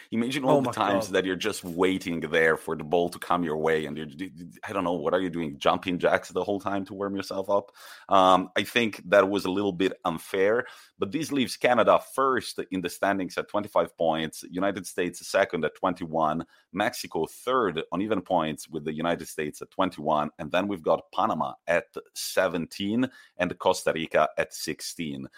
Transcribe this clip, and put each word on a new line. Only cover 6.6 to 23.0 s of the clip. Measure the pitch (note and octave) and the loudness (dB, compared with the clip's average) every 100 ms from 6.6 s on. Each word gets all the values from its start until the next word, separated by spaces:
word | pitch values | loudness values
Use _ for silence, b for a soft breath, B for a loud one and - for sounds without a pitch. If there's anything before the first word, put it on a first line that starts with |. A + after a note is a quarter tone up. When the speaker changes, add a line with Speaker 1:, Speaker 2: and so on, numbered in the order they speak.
| G2+ G2 G2 | -2 -4 -6
Speaker 1:
to | |
warm | G2 G2 G2 | -6 -4 -4
yourself | - G2 G2 | -4 -6 0
up? | G2+ - B B B - | 0 0 B B B 4
Um, | G2 F#2 F#2 F#2 G#2+ | 8 8 8 4 -2
I | |
think | G#2 A#2+ A2+ - F2 | 0 0 0 -2 4
that | G2+ G2 | 6 6
was | G2+ F#2 | 2 0
a | |
little | F#2+ G2+ | 0 0
bit | F2 F#2+ - F2+ | 2 0 0 -4
unfair, | D#2+ - G2 G2 A#2 B B B _ | -4 -4 2 4 2 B B B _
but | G2 | -4
this | D#3+ C#3+ | -4 -4
leaves | C#3 G#2 - | -2 -2 0
Canada | B2 A#2 G2 E2+ - | 2 6 6 6 2
first | - C3+ B2 - - - | 0 2 0 -2 -8 -6
in | F#2+ | -6
the | F2 | -6
standings | - G2 G2 F2+ - | -2 0 0 -4 -6
at | - | -6
twenty-five | G#2 G2+ F2+ E2+ - | -6 -2 0 0 0
points, | D#2+ D#2+ D#2+ - - | 0 0 -4 -8 -10
United | F2+ G2 G2+ F2 | -4 -2 -4 -6
States | - F2+ - - | -4 -4 -6 -2
second | G2 G2 F2 D2+ | 0 2 0 -4
at | - | -2
twenty-one, | F#2 F2 E2 D#2+ D#2 E2 - b b | -2 -2 -4 0 0 0 -6 b b
Mexico | F#2 A2+ - - - D#2 | -4 -2 -4 -6 -4 -4
third | - A#2+ C3 G2+ D#2+ - | -6 0 2 2 -2 -4
on | F2 | -4
even | G#2+ G2+ | -2 -2
points | - F2 D#2 D2+ - | 0 0 0 -6 -10
with | D#2+ D2+ | -8 -6
the | |
United | D2+ E2+ E2 D#2 | -4 -2 -2 -6
States | - D2+ - | -6 -8 -8
at | - | -10
twenty-one, | - F#2+ - D2+ D2+ D2+ - | -2 -2 -2 -2 0 -2 -6
and | D2+ | -2
then | E2+ G2+ | -2 -2
we've | F#2 | -2
got | D#2+ D#2+ - | 0 0 0
Panama | - A2 E2 C2+ - - | -2 0 0 -4 -6 0
at | E2+ - - - | 0 0 -12 -14
seventeen | - - G2 F#2 F2 D#2 - G2+ A2+ | -10 -2 0 0 0 -6 -4 -2 0